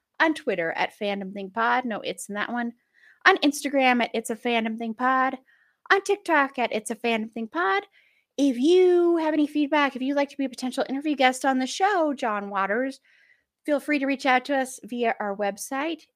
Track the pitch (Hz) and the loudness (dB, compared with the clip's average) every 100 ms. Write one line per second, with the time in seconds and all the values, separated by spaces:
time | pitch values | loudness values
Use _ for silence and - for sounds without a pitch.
0 | _ - 320 302 - 180 165 - 185 - | _ 0 0 0 -2 -2 -2 -2 -4 -4
1 | 208 196 190 202 190 226 233 247 254 202 | -4 -4 -6 -10 -8 -2 2 2 0 -6
2 | - 185 - 202 - 240 240 - _ _ | -6 -8 -8 -6 -4 -4 -6 -8 _ _
3 | _ _ - 392 294 - 277 269 254 240 | _ _ 2 4 2 0 -2 2 2 2
4 | 226 220 226 226 247 233 226 226 226 214 | 0 -4 -6 -6 -2 0 -2 -6 -8 -2
5 | 254 262 262 262 _ _ _ _ - 392 | 0 2 0 -4 _ _ _ _ 0 0
6 | 392 403 - 311 269 262 233 214 220 220 | 2 -2 2 2 2 -2 -4 -4 -6 -4
7 | 233 226 220 233 226 320 370 392 403 _ | -2 -2 -4 -8 -8 -4 0 -2 -4 _
8 | _ _ _ - 277 240 294 359 359 349 | _ _ _ 0 0 2 4 6 6 6
9 | 349 339 320 311 294 302 285 302 277 254 | 4 2 2 2 0 0 0 2 2 -2
10 | 262 285 285 - 269 240 254 254 - 269 | -2 0 -2 -2 -6 -4 -6 -4 -4 -2
11 | 302 269 254 254 277 262 262 - 392 392 | -2 2 2 2 0 0 -2 0 0 2
12 | 311 269 240 208 202 202 196 220 269 262 | 0 0 -2 -4 -4 -2 0 0 -2 -6
13 | _ _ _ _ _ _ - 285 277 294 | _ _ _ _ _ _ -2 -2 0 0
14 | 269 262 277 254 254 277 262 - 202 240 | 0 0 2 2 2 -2 -2 -6 -10 -2
15 | 226 - 208 196 202 202 - 269 311 311 | -2 -2 -4 -2 -4 -4 -8 -6 -6 -8
16 | _ | _